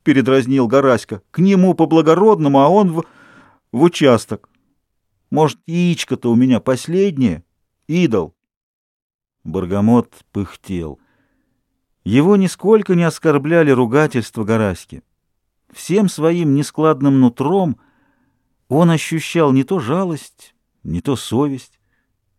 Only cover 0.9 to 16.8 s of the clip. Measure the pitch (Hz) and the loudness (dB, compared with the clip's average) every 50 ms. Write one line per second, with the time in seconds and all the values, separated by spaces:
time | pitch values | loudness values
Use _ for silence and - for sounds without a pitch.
0.9 | 123 110 - - 110 95 - _ - - 170 196 196 185 180 190 170 - 165 147 | 2 0 -2 -6 -12 -14 -14 _ -4 0 2 2 4 4 2 2 2 2 0 2
1.9 | 160 160 160 151 160 175 202 220 214 165 156 143 139 139 139 147 175 208 208 185 | 2 2 4 4 2 4 4 2 2 2 0 2 2 4 4 4 4 2 2 0
2.9 | 160 165 160 - _ _ _ - _ - _ _ _ _ _ _ - 117 151 175 | -2 -6 -8 -10 _ _ _ -20 _ -20 _ _ _ _ _ _ -2 0 0 0
3.9 | - - 151 139 120 107 - - 110 101 - _ _ _ _ _ _ _ _ _ | 2 2 2 4 4 2 0 -6 -12 -14 -14 _ _ _ _ _ _ _ _ _
4.9 | _ _ _ _ _ _ _ _ - 143 156 147 123 - _ - 165 175 175 175 | _ _ _ _ _ _ _ _ -2 0 0 0 -2 -6 _ -8 -4 -2 0 0
5.9 | 170 - - - 131 - - 120 117 113 127 131 127 107 - - 131 123 - - | -2 -4 -4 -8 -8 -4 -2 0 2 2 2 2 0 0 -2 -2 -4 -4 -6 -4
6.9 | 165 185 196 202 165 135 131 110 80 76 - _ _ _ _ _ _ _ _ - | -2 -2 -2 -2 0 -2 -2 -2 -2 -6 -12 _ _ _ _ _ _ _ _ -6
7.9 | 151 180 180 147 110 101 85 76 - _ _ _ _ _ _ _ _ _ _ _ | -2 -2 0 0 0 -2 -4 -6 -10 _ _ _ _ _ _ _ _ _ _ _
8.9 | _ _ _ _ _ _ _ _ _ _ _ - 78 95 90 85 95 101 104 110 | _ _ _ _ _ _ _ _ _ _ _ -10 -8 -6 -6 -4 -4 -2 0 2
9.9 | 117 120 117 - _ _ _ _ _ 101 101 - - - _ - 190 180 80 78 | 2 2 0 -2 _ _ _ _ _ -10 -10 -10 -12 -18 _ -10 -10 -8 -8 -10
10.9 | 69 - _ _ _ _ _ _ _ _ _ _ _ _ _ _ _ _ _ _ | -14 -18 _ _ _ _ _ _ _ _ _ _ _ _ _ _ _ _ _ _
11.9 | _ _ _ 90 104 131 147 180 208 202 190 175 - - - 185 220 220 202 - | _ _ _ -2 0 2 2 4 2 2 2 0 -4 -4 0 2 2 2 2 0
12.9 | 190 170 170 165 151 - - 165 147 143 135 151 170 170 160 147 135 120 127 110 | 0 0 0 0 -2 -2 -2 0 0 0 0 0 2 2 4 4 2 2 2 0
13.9 | 117 143 156 147 - 127 107 - - 117 110 98 113 110 110 101 90 - - _ | 0 0 0 0 -2 -4 -6 -6 -8 -8 -4 -2 -2 0 0 -2 -4 -6 -12 _
14.9 | - - - _ _ _ _ _ _ _ _ _ _ _ _ _ _ - - - | -20 -20 -20 _ _ _ _ _ _ _ _ _ _ _ _ _ _ -18 -8 -4
15.9 | 165 208 208 180 - - 151 160 170 175 170 151 135 143 147 - - - | -2 0 0 0 -2 -2 -2 -2 -2 0 0 0 0 0 -2 -4 -4 -2